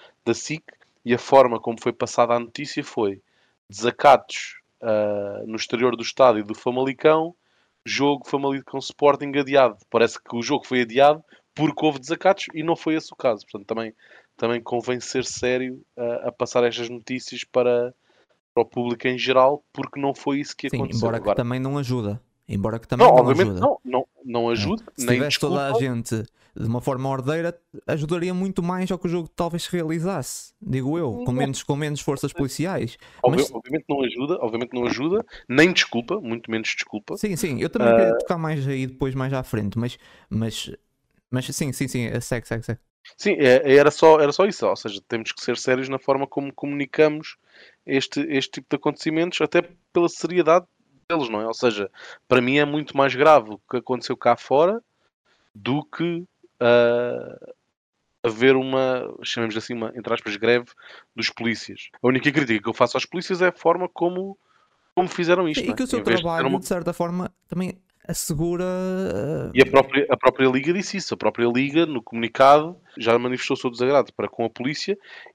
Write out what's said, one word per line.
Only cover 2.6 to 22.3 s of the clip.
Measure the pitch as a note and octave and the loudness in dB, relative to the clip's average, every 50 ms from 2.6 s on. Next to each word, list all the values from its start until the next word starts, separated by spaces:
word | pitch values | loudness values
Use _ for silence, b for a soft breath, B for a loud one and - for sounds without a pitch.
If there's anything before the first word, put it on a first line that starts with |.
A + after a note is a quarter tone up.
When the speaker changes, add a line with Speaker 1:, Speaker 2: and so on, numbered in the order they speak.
| D3 C#3+ - D#3 C#3+ | -10 -10 -8 -10 -10
Speaker 1:
foi: | - - B2+ A2 G2+ G2 G2 _ _ _ _ _ _ _ _ _ - | -6 -4 -2 -2 -2 -2 -6 _ _ _ _ _ _ _ _ _ -20
"Desacatos, | G2 G2 A2+ A#2+ - - - D3 C3 - - - - - - - - - _ _ _ _ - | -10 -4 -2 -2 0 4 6 8 8 6 4 0 -12 -12 -10 -12 -14 -18 _ _ _ _ -4
ah, | A2+ G#2+ G#2+ G#2 G#2 G#2 G2+ G2+ G2+ G2+ G#2 G#2+ | -2 0 0 0 0 -2 -4 -6 -8 -8 -10 -10
no | A2 A2 | -8 -8
exterior | A2 - - - A2+ B2 B2+ A#2 | -8 -6 -6 -2 0 0 0 0
do | A#2 A2+ | -2 -6
estádio | - - - C3+ B2 A2 G#2+ G#2 | -4 2 4 6 6 6 4 0
do | G2+ G#2+ | -6 -8
Famalicão, | - - B2+ B2 B2+ C3 C3+ C3+ - - D#3 D#3 D#3+ D#3+ E3+ - _ _ _ _ _ _ _ _ _ - | -6 -4 -4 -2 -2 -2 -4 -2 2 4 4 4 4 2 -4 -8 _ _ _ _ _ _ _ _ _ -12
jogo | G#2 G#2+ A#2 C#3 C#3+ C#3+ C3+ C3+ - | -8 -4 0 0 0 0 -2 -4 -6
Famalicão | - C#3 C#3 C#3 C#3 C3+ C3+ - - C#3 | -4 -2 -2 -2 -4 -4 -6 -10 -12 -10
Sporting | B2+ - - - D3 C#3+ C#3 C3 C#3+ C#3+ C3+ | -10 -12 -4 2 4 4 4 2 0 -4 -4
adiado." | C#3+ C#3 C3 C#3 C#3 C3 A#2+ G#2 G#2 _ _ | -4 -2 2 4 4 4 4 2 -2 _ _
Parece | - A2+ A2+ A2+ - - - | 2 2 2 2 0 -4 -14
que | - - | -10 -8
o | A#2 A#2 | -6 -4
jogo | A#2 D3 C#3 - | -2 -2 -4 -2
foi | - C3 B2+ B2 | -2 -2 0 0
adiado | A2+ A2+ B2+ C#3 D3 D3+ D#3+ - b b b b b _ | 0 4 4 6 6 6 2 -2 b b b b b _
porque | - D3+ D#3+ D3 - D#3 | -2 -2 -2 0 0 0
houve | D#3 C#3+ C3+ | 0 -2 -2
desacatos | B2 C3+ E3 D#3 - F#3 G3 F#3+ - - - | -6 -8 -6 0 2 0 0 0 -2 -10 -10
e | D#3+ D3+ | -6 -4
não | E3 E3 | -4 -4
foi | D#3+ - E3 D#3 | -2 -2 -2 -2
esse | D#3+ - - - | -2 -4 -8 -8
o | |
caso. | - - C3 A2 G#2 - | -4 -2 -2 -2 -4 -6
Portanto, | _ - G#2 G2 | _ -16 -14 -10
também, | - A2+ A2+ A2+ A2 A2 b b b b b b b b | -8 -8 -8 -8 -10 -12 b b b b b b b b
também | - - A#2 A#2+ A#2+ A#2 | -6 -4 -2 -2 -4 -4
convém | - B2 A#2+ A#2 B2+ B2+ A#2+ | -6 -6 -4 -4 -4 -4 -6
ser | - - - C3 A#2+ | -6 -6 -6 -6 -6
sério, | - - - - B2 B2+ B2+ B2+ B2+ B2+ C#3 - _ _ | -6 -6 -4 -2 -2 -2 -2 -2 -6 -8 -12 -18 _ _
ah, | - A#2+ A#2 A#2+ - - B2 | -8 -6 -6 -6 -6 -6 -8
a | - | -6
passar | - B2 - - B2 A#2+ | -6 -4 -2 0 2 2
estas | A#2+ A#2 A#2+ A#2+ A#2 | 2 0 -2 -8 -8
notícias | B2 A#2+ A2 - C3 B2+ - - B2+ A#2+ - | -10 -12 -10 -8 -8 -8 -8 -10 -12 -14 -12
para, | - - B2+ B2 B2 A#2+ A#2+ A#2+ B2 B2+ _ _ _ _ _ _ _ _ _ _ _ - | -4 0 2 2 4 2 2 0 -2 -6 _ _ _ _ _ _ _ _ _ _ _ 0
para | A#2+ A#2 | 0 0
o | |
público | - - B2 A#2+ A#2+ A#2+ A#2 - C3 | 0 -2 -4 -4 -4 -4 -4 -2 -2
em | B2+ B2 | -2 -2
geral, | A2+ B2+ C3 C3 B2+ C3+ D3 D3 - _ - | 0 2 4 6 6 4 4 0 -6 _ -12
porque | C3+ C#3 C#3 - C#3 | -10 -10 -10 -8 -6
não | C#3 C#3 C3+ | -4 -4 -4
foi | - - C#3+ C#3 C#3+ | -4 -4 -4 -2 -2
isso | C#3+ - - | -4 -6 -10
que | - - B2+ | -10 -8 -6
Speaker 2:
Sim, | - | -4
Speaker 1:
aconteceu. | A#2+ - - - A2+ | -4 -4 -4 -4 -2
Speaker 2:
embora | A2+ A2+ A2+ A#2 | -2 -2 -2 -2
que | F#2 | -2
Speaker 1:
Agora | G#2 G2+ | 0 0
Speaker 2:
também | - A#2+ A#2+ B2 B2+ | 0 0 -2 -4 -4
não | C3 C3+ C#3 C#3+ | -4 -4 -4 -4
ajuda. | C#3 A#2+ B2+ B2 A2 G#2 G2+ - - _ | -4 -4 -4 -4 -2 -4 -6 -8 -10 _